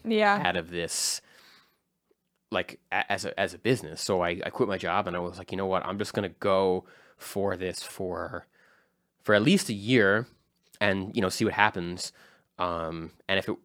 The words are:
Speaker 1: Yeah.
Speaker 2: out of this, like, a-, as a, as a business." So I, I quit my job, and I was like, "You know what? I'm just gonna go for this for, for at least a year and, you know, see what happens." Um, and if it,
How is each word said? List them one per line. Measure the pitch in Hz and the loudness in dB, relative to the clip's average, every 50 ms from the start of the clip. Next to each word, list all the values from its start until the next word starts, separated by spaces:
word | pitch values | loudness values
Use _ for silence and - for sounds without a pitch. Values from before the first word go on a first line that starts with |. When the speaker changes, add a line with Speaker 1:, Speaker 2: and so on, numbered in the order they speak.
| - | -4
Speaker 1:
Yeah. | 226 220 214 214 202 202 - - | -2 2 2 4 4 2 2 2
Speaker 2:
out | 90 - | 0 0
of | 87 82 82 | 0 -4 -4
this, | 87 85 85 80 - - - - - - - _ - - - - - - _ _ _ _ _ _ _ _ _ _ _ _ _ _ _ _ _ _ | -6 -6 -4 -4 -4 -2 -2 -2 -4 -6 -10 _ -20 -20 -20 -20 -20 -20 _ _ _ _ _ _ _ _ _ _ _ _ _ _ _ _ _ _
like, | 104 92 92 - - - _ _ | -2 -2 -2 -4 -8 -18 _ _
a-, | 92 101 - - | -2 -2 0 -2
as | 101 92 - | -4 -4 -4
a, | 92 - - | -4 -2 -2
as | 98 90 - | -2 -2 -4
a | - | -2
business." | - 110 131 117 - 76 80 - | 0 0 0 0 -2 -8 -10 -6
So | - - 98 90 | -2 0 2 2
I, | 87 87 87 - - | 2 0 0 -2 -6
I | - | -6
quit | - - 127 101 | -2 -2 -2 0
my | 95 92 | -2 -2
job, | 95 87 87 101 101 | -2 0 0 0 0
and | 92 87 | -2 -4
I | 87 | -4
was | 87 90 90 82 | -4 -6 -8 -12
like, | 92 - | -10 -8
"You | 95 | -6
know | 92 98 | -4 -2
what? | 95 95 90 - | 0 0 0 -2
I'm | - 98 101 | -2 -4 -4
just | 104 - - | -4 -2 -2
gonna | 110 101 87 | -2 -2 -4
go | 80 _ - 101 95 95 98 92 90 92 - - - - - _ _ | -4 _ 0 2 4 4 4 4 2 0 -4 -8 -16 -20 -20 _ _
for | _ - - - 101 98 98 92 | _ -16 -8 -4 -2 -2 -2 -2
this | 87 92 90 87 - | -4 -4 -6 -6 -8
for, | - - - - 98 90 87 85 85 82 - 87 - _ _ _ _ _ _ _ _ _ _ _ _ _ _ _ | -12 -12 -10 -8 -6 -6 -4 -6 -6 -6 -8 -10 -12 _ _ _ _ _ _ _ _ _ _ _ _ _ _ _
for | _ - 107 | _ 4 6
at | 104 | 6
least | 107 143 196 190 - - | 8 6 4 4 2 0
a | 110 | -4
year | 101 101 113 131 120 101 98 101 110 123 - _ _ _ _ _ _ _ _ - _ | -4 0 4 6 6 6 6 4 2 0 -4 _ _ _ _ _ _ _ _ -4 _
and, | 104 104 95 98 92 104 - | 2 2 2 2 -2 -2 0
you | 117 | 0
know, | 98 92 | 0 0
see | - - 113 | 0 0 0
what | 101 - | 0 4
happens." | - 104 107 - 95 85 87 90 90 - - - - - - _ _ _ _ _ - | 4 4 4 4 0 -4 -6 -6 -8 -8 -10 -12 -16 -20 -20 _ _ _ _ _ -4
Um, | 90 90 85 85 82 80 82 82 82 82 - _ _ - | -4 -2 -2 -4 -4 -6 -6 -8 -10 -12 -14 _ _ -2
and | 98 95 | -2 0
if | - - | 0 -2
it, | - - _ | -6 -8 _